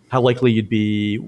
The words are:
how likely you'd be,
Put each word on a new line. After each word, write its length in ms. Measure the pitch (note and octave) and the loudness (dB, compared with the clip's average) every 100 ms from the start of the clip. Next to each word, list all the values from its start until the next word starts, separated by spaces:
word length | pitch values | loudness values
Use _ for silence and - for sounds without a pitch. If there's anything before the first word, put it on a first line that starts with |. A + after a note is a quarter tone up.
| _ | _
how 140 | B2+ | 0
likely 300 | B2 A#2+ B2+ | 2 2 2
you'd 180 | A2 G2+ | 2 0
be, 500 | A2 G#2+ G#2+ G#2 G#2 | -2 0 0 -2 -4